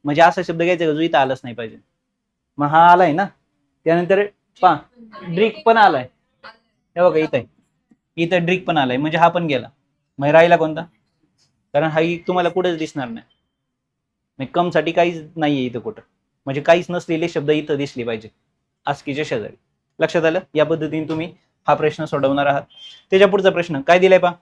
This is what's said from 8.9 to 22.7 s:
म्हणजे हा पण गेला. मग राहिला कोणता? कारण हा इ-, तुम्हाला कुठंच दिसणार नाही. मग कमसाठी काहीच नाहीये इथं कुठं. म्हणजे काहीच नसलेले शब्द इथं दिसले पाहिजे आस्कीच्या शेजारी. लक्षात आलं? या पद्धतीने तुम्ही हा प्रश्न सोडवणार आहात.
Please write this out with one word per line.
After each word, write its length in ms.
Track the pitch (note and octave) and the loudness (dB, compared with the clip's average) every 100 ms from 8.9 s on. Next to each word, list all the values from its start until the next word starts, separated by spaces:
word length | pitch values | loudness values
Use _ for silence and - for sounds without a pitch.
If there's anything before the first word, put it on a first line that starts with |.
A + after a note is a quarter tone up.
| B2+ | -2
म्हणजे 220 | D3+ D#3+ | -2 0
हा 100 | E3+ | 0
पण 180 | F3 E3+ | 0 -4
गेला. 220 | B2+ A2+ _ _ _ _ - | -4 -6 _ _ _ _ -4
मग 100 | C#3+ | 4
राहिला 280 | D#3+ E3+ E3+ | 6 6 4
कोणता? 280 | D#3 D#3 E3+ _ _ _ _ _ _ _ _ | 0 -6 -12 _ _ _ _ _ _ _ _
कारण 140 | C#3+ D#3 | -2 -2
हा 120 | D#3 | -2
इ-, 180 | E3 E3+ E3+ | -2 -4 -4
तुम्हाला 220 | F3+ F3 | -2 -2
कुठंच 300 | F3+ F3+ D#3+ | -2 -4 -4
दिसणार 300 | D#3 D3 B2 | -8 -8 -10
नाही. 180 | A2+ _ _ _ _ _ _ _ _ _ _ _ - | -12 _ _ _ _ _ _ _ _ _ _ _ -14
मग 80 | C3 | -6
कमसाठी 380 | F3 F3 D#3+ D#3 | -2 0 -2 -2
काहीच 300 | E3+ F3 E3 D3+ E3 | 0 0 -2 -12 -4
नाहीये 280 | D3 C#3+ B2+ | -2 -2 -4
इथं 120 | A#2+ | -6
कुठं. 240 | G#2+ - _ _ _ _ - | -10 -14 _ _ _ _ -8
म्हणजे 140 | C#3 | -4
काहीच 260 | D3 E3+ F3 | 2 2 2
नसलेले 380 | F3 - E3 E3+ | -8 -4 -4 -4
शब्द 220 | D#3+ C#3+ | -4 -2
इथं 260 | D3+ D3+ C#3+ | -2 -2 -6
दिसले 280 | C#3 B2+ | -6 -8
पाहिजे 240 | A#2 A2+ G#2+ _ _ _ _ _ - | -8 -8 -12 _ _ _ _ _ -10
आस्कीच्या 380 | C#3+ - C#3 D3+ | -8 -8 -8 -6
शेजारी. 300 | B2+ G2+ - _ _ _ - | -8 -8 -16 _ _ _ -6
लक्षात 260 | D#3+ F3+ | -2 0
आलं? 160 | D#3+ F3 - | 0 -2 -4
या 100 | D3+ | -2
पद्धतीने 440 | D3+ D#3+ D3+ D#3 D#3 | 0 -2 -4 -6 -6
तुम्ही 240 | D#3+ F3 _ _ _ - | -8 -10 _ _ _ -2
हा 80 | |
प्रश्न 300 | C#3+ D3+ D3 | 0 -2 -4
सोडवणार 420 | D3+ C#3+ C3+ C#3 C#3+ | -8 -2 -2 0 0
आहात. 160 | C#3+ - | -2 -6